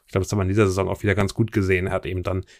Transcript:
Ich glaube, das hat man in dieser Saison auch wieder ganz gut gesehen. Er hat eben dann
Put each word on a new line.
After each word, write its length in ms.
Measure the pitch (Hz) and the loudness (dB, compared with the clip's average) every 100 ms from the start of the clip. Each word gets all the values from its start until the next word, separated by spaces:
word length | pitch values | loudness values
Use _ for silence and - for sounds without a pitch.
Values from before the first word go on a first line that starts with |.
| _ | _
Ich 80 | |
glaube, 100 | 101 | -4
das 80 | 90 | -2
hat 60 | 104 | 0
man 100 | 92 | 0
in 60 | |
dieser 140 | 104 98 | 2 2
Saison 200 | 92 92 | 2 -2
auch 160 | 92 | -2
wieder 120 | 104 98 | 0 0
ganz 180 | 98 | 0
gut 180 | - 110 | 0 0
gesehen. 360 | 110 95 92 92 | 0 2 2 0
Er 60 | |
hat 120 | 95 - | -4 -4
eben 180 | 92 | -6
dann 220 | 90 95 - | -4 -4 -6